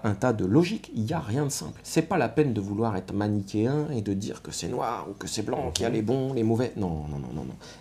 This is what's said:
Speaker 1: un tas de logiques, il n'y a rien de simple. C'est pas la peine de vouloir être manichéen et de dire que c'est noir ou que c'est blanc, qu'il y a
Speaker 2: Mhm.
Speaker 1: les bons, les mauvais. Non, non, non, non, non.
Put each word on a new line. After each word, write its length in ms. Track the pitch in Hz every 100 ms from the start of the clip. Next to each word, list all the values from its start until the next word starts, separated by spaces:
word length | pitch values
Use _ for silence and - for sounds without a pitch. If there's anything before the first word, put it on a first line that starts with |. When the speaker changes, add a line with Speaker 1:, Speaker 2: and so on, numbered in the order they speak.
Speaker 1:
un 80 | 107
tas 220 | 98 127
de 100 | 107
logiques, 460 | 92 135 175 220 -
il 100 | 240
n'y 100 | 110
a 40 | 165
rien 240 | 104 131 143
de 40 |
simple. 300 | - - -
C'est 200 | - 165
pas 160 | 165 180
la 100 | 117
peine 240 | 151 147
de 80 | 104
vouloir 340 | 98 101 113 95
être 160 | -
manichéen 720 | 101 104 104 98 107 117 147 151
et 120 | 123
de 100 | 101
dire 300 | 98 67 -
que 100 | -
c'est 160 | - -
noir 380 | 123 120 110 76
ou 40 |
que 120 | 98 95
c'est 140 | 110
blanc, 300 | 107 127 127
qu'il 140 | -
y 20 | 117
a 20 |
Speaker 2:
Mhm. 60 |
Speaker 1:
les 80 | 113
bons, 300 | 107 135 131
les 80 | 127
mauvais. 320 | 113 113 120 -
Non, 300 | 92 78 76
non, 100 | 71
non, 120 | 62
non, 100 | 73
non. 100 | 64 57 - -